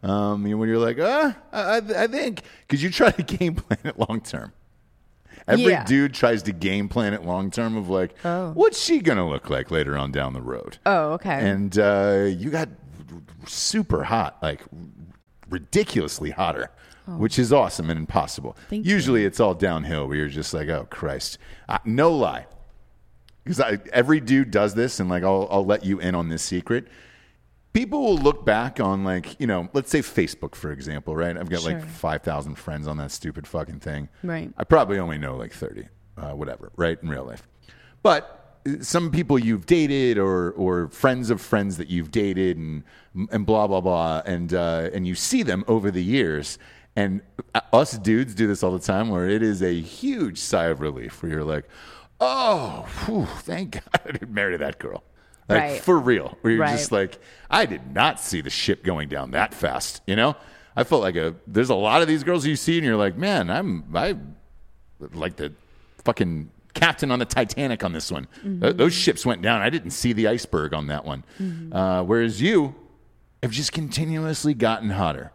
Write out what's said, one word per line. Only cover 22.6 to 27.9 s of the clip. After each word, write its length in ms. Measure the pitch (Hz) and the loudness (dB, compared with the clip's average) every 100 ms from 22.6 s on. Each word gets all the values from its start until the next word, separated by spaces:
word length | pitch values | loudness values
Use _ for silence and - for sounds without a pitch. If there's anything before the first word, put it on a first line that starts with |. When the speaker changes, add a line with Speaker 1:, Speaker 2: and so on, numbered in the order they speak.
| - - - - - - _ - - | -20 -20 -20 -20 -20 -20 _ -18 -8
Speaker 1:
'Cause 140 | 170 | 0
I, 180 | 127 104 - | 0 0 0
every 280 | 123 123 156 | 2 6 4
dude 300 | 117 135 131 | 6 4 6
does 240 | 101 104 | 4 4
this, 260 | 101 123 - | 2 0 0
and, 80 | 90 | 0
like, 140 | 90 | 2
I'll, 240 | 92 95 98 | 2 2 2
I'll 140 | 98 | 2
let 200 | 95 104 | 2 2
you 140 | 95 98 | 2 0
in 160 | 87 | 0
on 140 | 90 85 | 0 -2
this 140 | 80 | -4
secret. 440 | - 90 - 117 - - - - _ _ _ _ _ | -2 -4 0 -2 -2 -20 -20 -20 _ _ _ _ _
People 300 | 220 233 | -2 0